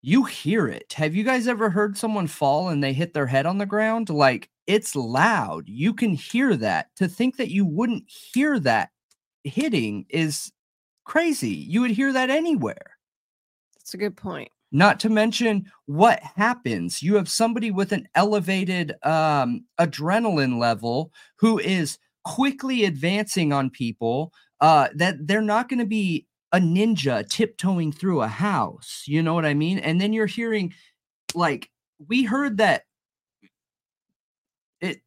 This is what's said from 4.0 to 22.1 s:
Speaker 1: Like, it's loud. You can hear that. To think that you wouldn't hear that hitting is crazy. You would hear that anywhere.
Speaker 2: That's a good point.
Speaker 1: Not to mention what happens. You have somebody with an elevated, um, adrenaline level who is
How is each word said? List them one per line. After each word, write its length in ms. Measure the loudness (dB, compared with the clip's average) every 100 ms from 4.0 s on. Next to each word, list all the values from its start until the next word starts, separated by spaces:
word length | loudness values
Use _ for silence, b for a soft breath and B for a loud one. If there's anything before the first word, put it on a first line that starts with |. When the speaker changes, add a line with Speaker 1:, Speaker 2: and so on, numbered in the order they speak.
| -2
Speaker 1:
Like, 380 | 4 4 4 -8 _ 0
it's 280 | 0 0 -6
loud. 680 | -2 2 4 2 -2 -6 -10
You 260 | -2 -2
can 200 | 0 -2
hear 420 | -2 -2 0 2 2
that. 300 | 0 -2 -4 -4
To 100 | -4
think 300 | 0 -2 -2
that 120 | -2
you 160 | 0 0
wouldn't 380 | 0 -2 -4 -8
hear 520 | -20 -6 0 2 2
that 300 | 2 0 -2 _ _ _ _ _
hitting 640 | -6 -2 0 0 -2 -4 -6
is 420 | -4 -2 -4 -10 _ _ _ _ _ -4
crazy. 440 | 0 0 -2 -4
You 320 | -6 -2 0
would 100 | 0
hear 220 | 0 0
that 160 | 0 0
anywhere. 680 | 0 2 0 -2 -6 -16 _ _ _ _ _ _ _ _ _
Speaker 2:
That's 160 | -18 -6
a 20 |
good 180 | -6 -6
point. 320 | -10 -10 -14 _ _
Speaker 1:
Not 280 | 4 4 4
to 80 | 0
mention 600 | 2 2 0 0 0 -4 B -8
what 340 | 4 4 4
happens. 800 | -4 -2 0 0 -4 -4 -4 -4
You 140 | 0 0
have 140 | 0
somebody 420 | 0 0 0 -4
with 200 | -2 -2
an 160 | -4 -6 -2
elevated, 800 | 0 0 -2 -2 -2 -2 -4 -4
um, 600 | -2 0 0 0 -2 -4 -8 -2
adrenaline 800 | -2 -2 -2 0 2 2 0 2
level 540 | 0 0 -2 -4 -6 b b _
who 200 | 2 2
is 380 | 0 -2 -2 -6 _